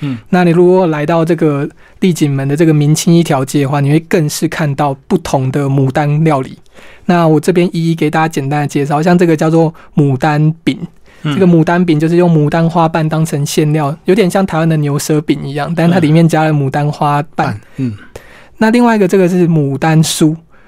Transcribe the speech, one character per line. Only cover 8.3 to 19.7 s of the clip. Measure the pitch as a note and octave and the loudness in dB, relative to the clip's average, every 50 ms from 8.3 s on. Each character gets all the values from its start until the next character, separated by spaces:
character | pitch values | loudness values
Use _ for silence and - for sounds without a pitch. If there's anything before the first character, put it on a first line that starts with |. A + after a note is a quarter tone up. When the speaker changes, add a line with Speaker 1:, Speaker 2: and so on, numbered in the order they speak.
| - D#3 C3+ | -2 -4 -4
Speaker 2:
单 | C3+ D3 D3 | -4 -4 -4
的 | D3 | -4
介 | C#3+ - D3+ C#3 | -2 -2 -4 -2
绍， | C#3+ D#3 D3 | -2 -2 0
像 | D#3 F3+ F3 | 2 2 2
这 | F3+ F#3 | 4 4
个 | E3+ D#3+ | 2 2
叫 | D#3 F3 D#3+ | 0 0 0
做 | D#3+ E3 E3 D#3 D#3+ - - - - | 2 2 2 0 -2 -8 -16 -6 -2
牡 | - D3 C#3+ C3+ | 0 0 0 0
丹 | B2+ - D3+ D3 D3 D#3 D#3 D#3 E3 | 0 0 0 0 2 0 0 0 -2
饼。 | _ - - - E3+ - - - - - - - | _ -6 -6 -6 -10 -14 -16 -20 -20 -20 -18 -10
Speaker 1:
嗯。 | - D3+ C#3+ | -6 -4 -2
Speaker 2:
这 | F#3 | 2
个 | F#3+ | 2
牡 | F3 E3+ E3 D#3 | 4 4 4 2
丹 | E3+ E3+ F3 F3+ | 2 0 0 0
饼 | F3 D#3 D3 | 0 0 0
就 | D#3+ D#3+ | 0 0
是 | E3+ | 2
用 | E3+ F3+ F3 | 2 2 2
牡 | E3 D3+ D3 D3 | 2 2 2 0
丹 | E3+ E3 E3 E3 | 0 0 0 0
花 | E3 F3 E3 D#3+ | 0 0 0 0
瓣 | E3 E3+ D#3 D#3 | 0 -2 -2 -2
当 | D#3+ D#3 D#3+ | -2 -2 -2
成 | D#3+ - C#3+ C#3+ | -2 -2 -4 -4
馅 | C#3 - - D#3 D3 | -2 -2 -2 0 0
料， | D3+ D#3 D3+ C#3 D#3 - _ | 0 0 -2 -4 -6 -4 _
有 | - F#3+ | 0 0
点 | A3+ G3 F3 | 2 2 0
像 | - G3 F#3+ | 0 0 -2
台 | F#3+ - D#3 | -2 -2 -2
湾 | E3 E3 | 0 0
的 | D#3+ | 0
牛 | D3+ D3 C#3+ C#3+ | 0 -2 -2 -4
舌 | D3 - - D#3 D3+ | -4 -2 -2 -2 -2
饼 | D#3 - D3+ - | 0 -2 -4 -4
一 | D3+ C#3 C3+ | -6 -8 -6
样， | D3 C#3+ E3 E3+ | -6 -6 -4 -2
但 | D#3+ E3 E3+ | 0 0 2
它 | E3+ F#3+ | 2 2
里 | E3 C#3+ | 2 2
面 | D#3 E3 E3+ D#3+ | 4 4 4 2
加 | E3 D#3 D#3 | 2 0 0
了 | D#3 | 0
牡 | D#3 D3 C#3 C3+ | 0 0 -2 -2
丹 | - D3 D3 D3 | -2 -2 -4 -4
花 | D3 - D3+ D3 C#3+ D3 D3 - - | -4 -2 -2 -2 -2 -2 -4 -6 -6
瓣。 | - D#3 C3+ | -6 -6 -4
Speaker 1:
瓣， | A2 G#2+ - - - - | -6 -8 -14 -16 -10 -8
嗯。 | C3+ A#2+ G#2 G2+ - - - - - - - - - - - - | -8 -8 -8 -10 -16 -20 -20 -20 -20 -20 -20 -20 -20 -20 -6 -2
Speaker 2:
那 | A3 A3 | 0 2
另 | A3 B3 | 2 2
外 | A#3+ A#3 A3+ | 2 2 2
一 | G#3+ | 2
个 | G3+ | 2
这 | F3 - G3 | 2 2 2
个 | F#3 F3 | 2 2
是 | F#3 F3+ F3 | 2 2 2
牡 | E3 E3 D#3 C#3+ C#3 | 2 2 0 0 -2